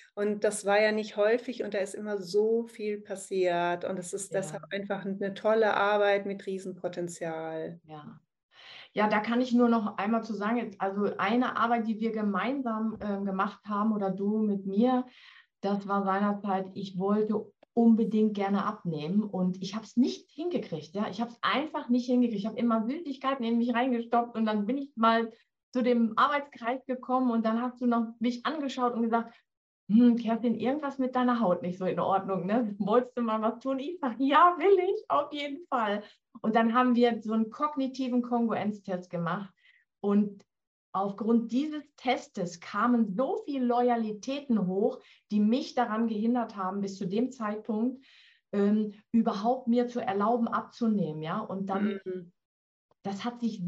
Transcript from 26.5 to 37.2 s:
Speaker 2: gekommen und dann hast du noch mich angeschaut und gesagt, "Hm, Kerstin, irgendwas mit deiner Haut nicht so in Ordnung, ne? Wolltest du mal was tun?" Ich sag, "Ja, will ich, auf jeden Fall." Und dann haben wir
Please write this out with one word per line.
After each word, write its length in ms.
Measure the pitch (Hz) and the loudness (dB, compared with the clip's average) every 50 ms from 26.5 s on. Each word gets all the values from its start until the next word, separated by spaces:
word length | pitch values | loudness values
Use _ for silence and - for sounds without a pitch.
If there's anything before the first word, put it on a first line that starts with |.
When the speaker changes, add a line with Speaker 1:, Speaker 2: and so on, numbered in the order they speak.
| - - 233 233 262 254 - | -12 -8 -4 -4 -4 -4 -4
Speaker 2:
gekommen 460 | - 254 254 - - 254 254 254 247 | -6 -8 -6 -4 -2 0 0 2 2
und 120 | 226 226 220 | 2 2 2
dann 160 | 220 226 233 | 0 0 0
hast 200 | 247 247 247 - | -2 -4 -4 -2
du 60 | 254 | 0
noch 280 | 240 233 233 226 226 - - | 2 2 2 0 -2 -4 -2
mich 260 | 220 247 240 - - | -2 -2 -2 -2 -4
angeschaut 480 | 233 311 320 277 262 - 262 247 240 240 | -6 -4 -4 -4 -4 -2 0 0 0 0
und 80 | 226 | 0
gesagt, 320 | 233 220 233 233 233 - - _ _ _ _ _ _ _ _ _ _ - | 0 0 0 0 -2 -4 -12 _ _ _ _ _ _ _ _ _ _ 4
"Hm, 260 | 202 233 247 240 226 | 6 8 8 8 6
Kerstin, 380 | - 202 220 233 220 233 240 214 | 4 2 0 -2 0 0 -2 0
irgendwas 440 | - 214 247 285 302 285 277 - 269 | 0 0 0 0 -2 -4 -6 -4 -2
mit 180 | 254 247 - | -2 0 0
deiner 240 | 254 247 247 240 233 | 2 2 2 2 2
Haut 220 | 220 180 180 175 | 2 2 2 0
nicht 160 | 170 180 180 - | -2 -6 -4 -4
so 60 | 185 | -2
in 140 | 180 - 170 | -2 -2 0
Ordnung, 480 | - - 190 196 180 185 190 180 165 | 0 0 0 0 0 -2 -4 -2 -2
ne? 280 | 190 214 254 233 202 - - | 0 0 0 0 -2 -2 -2
Wolltest 400 | 196 196 220 247 247 - - 247 | 0 4 4 2 2 0 -4 -4
du 40 | |
mal 200 | 240 220 220 220 | -2 -2 -2 0
was 160 | 220 233 233 - | 0 -2 -2 -2
tun?" 220 | - 269 269 262 | -4 -4 -4 -4
Ich 180 | 277 311 349 - | -4 -8 -6 -4
sag, 160 | 277 247 214 - | -4 -4 -2 0
"Ja, 380 | 269 269 294 311 339 359 349 294 | 2 4 6 8 8 8 6 6
will 200 | 320 403 392 359 359 392 427 | 4 6 6 6 4 2 -2
ich, 100 | 427 - - | -2 -2 0
auf 220 | - 294 294 - | 0 0 0 -2
jeden 340 | 302 294 285 285 277 - - | -4 -8 -6 -6 -8 -10 -8
Fall." 380 | - 277 240 220 202 202 214 - - - _ _ _ - - | -4 -2 0 0 0 -2 -4 -6 -10 -20 _ _ _ -12 -6
Und 120 | - 220 214 | -2 0 2
dann 180 | 226 226 233 226 | 2 4 4 4
haben 200 | 254 247 254 240 | 4 4 4 4
wir 260 | 240 240 240 233 214 | 4 4 4 2 0